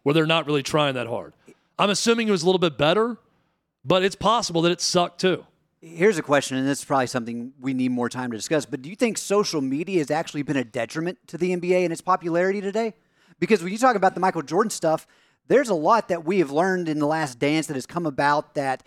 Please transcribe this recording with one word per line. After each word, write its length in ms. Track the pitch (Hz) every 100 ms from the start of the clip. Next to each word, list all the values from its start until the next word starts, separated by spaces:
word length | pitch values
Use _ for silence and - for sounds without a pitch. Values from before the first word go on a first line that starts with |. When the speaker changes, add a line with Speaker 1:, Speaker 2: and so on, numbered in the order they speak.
Speaker 1:
where 100 | 139
they're 120 | 160 156
not 200 | 165 143
really 180 | 147
trying 300 | 135 156 143
that 140 | 127 117
hard. 260 | 113 80 - - _ _ -
I'm 120 | 202
assuming 400 | 190 233 233 220
it 20 |
was 120 | 185
a 20 | 170
little 140 | 185
bit 180 | 170 139
better, 400 | 147 196 233 220 _ _ _ _ _ _
but 200 | 131 185
it's 120 | 190 -
possible 460 | 196 233 - 165
that 100 | 170
it 80 | 175
sucked 400 | - 180 175 -
too. 260 | 185 143 - _ _ _
Speaker 2:
Here's 360 | 160 165 202 165
a 60 |
question, 340 | 143 143 - 131
and 100 | 135
this 120 | 139
is 60 | -
probably 220 | 135 123
something 460 | 127 113 117 123 131
we 140 | 135
need 180 | 127 127
more 160 | 123 120
time 240 | 127 123
to 60 | 113
discuss, 280 | - 156 123
but 160 | 135
do 80 | 139
you 60 | 208
think 220 | 233 185
social 440 | - 202 202 156
media 380 | 135 143 180 185
has 100 | 139
actually 340 | 151 165 151
been 140 | 135 139
a 60 |
detriment 540 | 117 127 113 156 170 - -
to 100 | 156
the 140 | 180
N 80 | 180
B 140 | 175
A 100 | 180
and 80 | 175
its 100 | 160
popularity 600 | - 185 170 170 185 202
today? 320 | 196 214 226 - _ _ _ _
Because 220 | 175 208
when 100 | 180
you 60 | 214
talk 180 | 254 202
about 180 | 185
the 60 | 180
Michael 240 | 185 165
Jordan 260 | 135 170 220
stuff, 360 | - 160 156 - _ _ _ -
there's 200 | 226 240
a 60 | 170
lot 320 | 165 226 -
that 180 | 170 156
we 140 | 196
have 120 | 139
learned 380 | 143 190 180 165
in 100 | 151
The 60 | 147
Last 320 | 160 147 120
Dance 300 | 143 156 151
that 80 | 135
has 100 | -
come 200 | 175 160
about 500 | 139 143 147 - 147
that 280 | 135 131